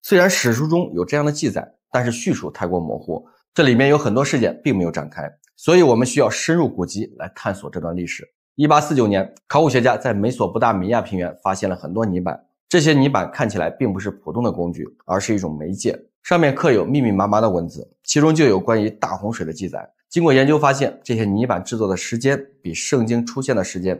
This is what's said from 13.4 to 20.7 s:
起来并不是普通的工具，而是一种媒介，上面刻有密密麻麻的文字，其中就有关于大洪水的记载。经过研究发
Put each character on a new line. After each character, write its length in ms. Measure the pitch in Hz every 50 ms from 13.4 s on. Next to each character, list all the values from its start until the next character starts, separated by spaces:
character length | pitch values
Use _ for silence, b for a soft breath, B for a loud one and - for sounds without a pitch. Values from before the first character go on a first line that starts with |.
| 143
起 120 | 104 95 92
来 100 | 80 82
并 240 | - - 135 107 92
不 60 | 95
是 100 | 98 101
普 220 | - - - 78
通 120 | 82 120 120
的 80 | 104
工 220 | 78 87 87 87 85
具， 140 | 85 - - - _ _
而 140 | - 90 101
是 140 | - - 110
一 60 | 98
种 160 | 92 78 76
媒 160 | 76 78 85
介， 280 | 98 110 - 117 - - - _ _ _ -
上 160 | - 180 170
面 140 | 160 139 131
刻 180 | - - 156
有 120 | 117 98 80
密 180 | 98 139 147
密 100 | 127 110
麻 160 | 98 95 101
麻 120 | 104 101 110
的 100 | 113 107
文 180 | 90 85 85
字， 200 | 80 - 67 - - _ _ -
其 160 | - - 151
中 140 | 147 160 156
就 120 | 165 151
有 140 | 131 139 95
关 240 | 92 120 113 110 104
于 60 | 107
大 260 | - - - - 92
洪 160 | 92 104 107
水 140 | 113 - 85
的 80 | 80 80
记 160 | - 98 85
载。 180 | - - - - _ _ _
经 160 | _ - 175 170
过 80 | 156
研 140 | 131 135 135
究 140 | 143 156 147
发 120 | 147 139